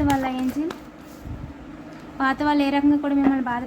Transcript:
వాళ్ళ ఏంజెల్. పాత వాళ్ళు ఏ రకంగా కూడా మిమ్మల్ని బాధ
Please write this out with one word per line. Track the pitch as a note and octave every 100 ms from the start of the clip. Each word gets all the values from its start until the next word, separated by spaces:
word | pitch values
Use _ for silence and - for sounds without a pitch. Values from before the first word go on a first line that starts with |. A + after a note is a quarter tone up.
| C#4+
వాళ్ళ | C4+ C4 B3+
ఏంజెల్. | C4 C4 D#4+ - - - - - - - - - - - - - - -
పాత | C4+ C4+ D4
వాళ్ళు | D4 C#4
ఏ | C#4+
రకంగా | C#4+ D4 C#4+
కూడా | C#4
మిమ్మల్ని | C#4 C4+ B3
బాధ | A#3+